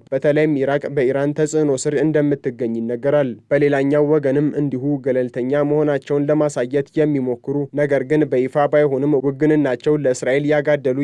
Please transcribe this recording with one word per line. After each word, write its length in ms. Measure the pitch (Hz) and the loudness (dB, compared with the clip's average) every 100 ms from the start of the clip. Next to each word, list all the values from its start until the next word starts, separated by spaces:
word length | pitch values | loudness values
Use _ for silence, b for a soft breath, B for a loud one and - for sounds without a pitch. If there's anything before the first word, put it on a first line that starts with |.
| - | -4
በተለይም 480 | 135 151 147 156 139 | -2 0 2 2 2
ኢራቅ 260 | 131 143 - | 0 -2 -2
በኢራን 440 | 143 127 139 143 | 0 0 0 -2
ተጽዕኖ 360 | 147 156 156 151 131 | 0 0 0 0 0
ስር 140 | 151 143 | -2 0
እንደምትገኝ 720 | 156 151 147 135 135 123 117 113 | 0 2 0 -2 -4 -4 -4 -4
ይነገራል። 540 | 113 120 139 147 131 110 - | -4 -4 0 0 0 -6 -2
በሌላኛው 560 | 143 143 139 139 147 147 | 2 2 2 2 2 2
ወገንም 380 | 156 139 143 151 143 | 2 2 0 0 -2
እንዲሁ 260 | 143 127 143 139 | -4 -2 -4 -2
ገለልተኛ 500 | 131 127 123 131 127 147 | -2 -2 -2 -4 -2 0
መሆናቸውን 640 | 147 147 147 139 - 147 143 | 0 0 0 -2 -2 -2 0
ለማሳየት 600 | 151 151 143 127 143 139 | 0 0 -2 -2 -2 -2
የሚሞክሩ 600 | 156 151 139 127 120 - 143 135 | 0 0 0 -2 -4 -4 -6 -4
ነገር 280 | 139 147 139 | -2 0 0
ግን 200 | 131 151 143 | 0 0 2
በይፋ 380 | 127 127 147 143 | 0 0 0 2
ባይሆንም 440 | 147 147 131 147 139 | 2 2 2 0 0
ውግንናቸው 720 | 139 135 151 156 135 123 151 151 | 0 0 2 2 2 0 0 0
ለእስራኤል 440 | 135 123 127 139 147 | 0 -2 0 0 0
ያጋደሉ 520 | 151 143 147 131 131 | 0 2 0 0 -2